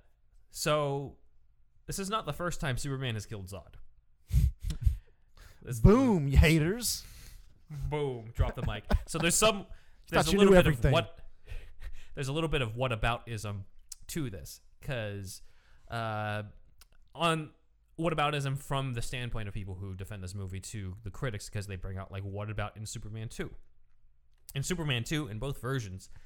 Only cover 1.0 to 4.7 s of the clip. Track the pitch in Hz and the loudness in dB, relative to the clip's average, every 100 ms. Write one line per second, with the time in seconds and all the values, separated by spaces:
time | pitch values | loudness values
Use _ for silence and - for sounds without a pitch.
1 | 139 - - - - _ _ _ - - | -6 -14 -20 -20 -20 _ _ _ -10 -6
2 | 190 220 156 143 175 - 147 120 143 131 | -4 -4 -4 -4 -4 -2 -2 -2 -2 -4
3 | 131 110 - 104 92 98 - - - - | -4 -4 -6 -12 -10 -12 -14 -18 -18 -20
4 | _ _ - - - - - | _ _ 0 4 4 0 -6